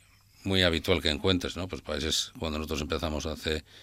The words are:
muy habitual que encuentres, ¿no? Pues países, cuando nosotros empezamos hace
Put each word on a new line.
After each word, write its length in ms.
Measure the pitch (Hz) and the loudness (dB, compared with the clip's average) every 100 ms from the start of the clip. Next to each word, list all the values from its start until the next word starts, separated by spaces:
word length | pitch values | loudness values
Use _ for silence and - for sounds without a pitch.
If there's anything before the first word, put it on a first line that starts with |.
| - - _ - | -20 -20 _ -10
muy 200 | 98 95 | 0 4
habitual 380 | 90 82 87 85 | 6 4 2 2
que 100 | 80 | 2
encuentres, 460 | 71 95 90 - 85 | 2 2 2 0 -6
¿no? 100 | 95 | -6
Pues 160 | 73 | -8
países, 500 | - 76 76 - - - | -6 -4 0 -2 -2 -4
cuando 200 | 82 76 | -4 -4
nosotros 240 | 78 73 | -4 -4
empezamos 440 | 73 80 80 76 78 | -2 -2 -2 -4 -4
hace 380 | 73 80 78 - - | -4 -4 -4 -6 -20